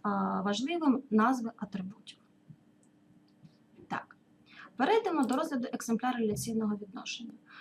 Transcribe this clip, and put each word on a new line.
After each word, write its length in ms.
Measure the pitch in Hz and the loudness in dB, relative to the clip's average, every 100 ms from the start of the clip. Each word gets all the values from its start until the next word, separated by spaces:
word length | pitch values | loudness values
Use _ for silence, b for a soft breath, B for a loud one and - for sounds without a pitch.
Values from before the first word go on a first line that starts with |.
а, 400 | 214 196 190 190 | -2 0 0 0
важливим 640 | 196 208 277 339 302 226 - | 0 -2 -2 2 2 2 2
назви 420 | 214 233 254 226 - | 4 4 2 -4 -8
атрибутів. 600 | 196 190 185 - - - _ _ - - _ _ _ _ _ - _ _ - _ _ - - | -8 -8 -8 -12 -20 -20 _ _ -20 -20 _ _ _ _ _ -20 _ _ -20 _ _ -20 -10
Так, 300 | - - - _ _ B B B | -8 -8 -18 _ _ B B B
перейдемо 480 | - 277 440 415 320 | 0 4 4 4 2
до 120 | 226 | 2
розгляду 320 | 254 320 269 240 | 2 0 -2 -4
екземпляра 440 | 233 - 226 247 240 | -4 -2 0 0 0
реляційного 580 | 214 202 233 220 214 | 0 0 -2 0 0
відношення. 580 | 208 202 - - - 226 - B B | -2 -6 -12 -10 -10 -12 -16 B B